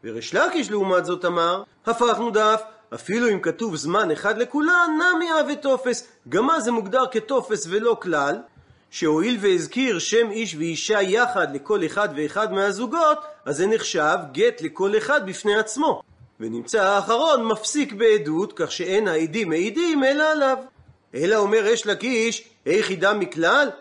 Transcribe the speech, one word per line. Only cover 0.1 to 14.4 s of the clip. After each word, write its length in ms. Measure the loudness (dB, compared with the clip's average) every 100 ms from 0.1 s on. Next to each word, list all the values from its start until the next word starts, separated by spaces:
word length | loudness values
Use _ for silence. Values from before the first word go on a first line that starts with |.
| -10 -4 0
לקיש 360 | 0 0 -2
לעומת 340 | -2 2 2 0
זאת 200 | -4 -2
אמר, 380 | 0 0 -2 -6 _ -4
"הפכנו 460 | 0 2 2 0
דף, 300 | 2 2 2 -2 -20 _
אפילו 360 | -16 -4 0 2
אם 100 | 0
כתוב 360 | -2 -4 -4 -6
זמן 360 | -2 0 0
אחד 260 | -2 -2 -2
לכולן, 520 | -2 0 2 2 2 2
נמי 340 | 2 0 0
הווה 240 | 0 0 -2
טופס." 520 | 0 0 0 -4 -6 _ -4
גם 160 | 0 2
מה 140 | 2
זה 120 | 0
מוגדר 340 | -2 0 0 0
כטופס 560 | -2 -2 -2 -2 -6 -2
ולא 280 | -2 0 -2
כלל, 340 | 0 0 0 -2 -8 _ _ _ _
שהואיל 480 | -4 0 2 0 0
והזכיר 580 | 2 2 0 -2 0 0
שם 320 | 0 2 2
איש 240 | -2 -6 -4
ואישה 460 | -6 -4 0 0
יחד 540 | 2 2 2 0 -2 -4
לכל 300 | -2 -2 0
אחד 240 | -2 -2 -2
ואחד 380 | -4 -2 -2
מהזוגות, 640 | 0 0 -2 -4 2 2 2 -4 -14 -8
אז 120 | -2
זה 100 | 0
נחשב 500 | 0 0 0 0 0 -4
גט 300 | 0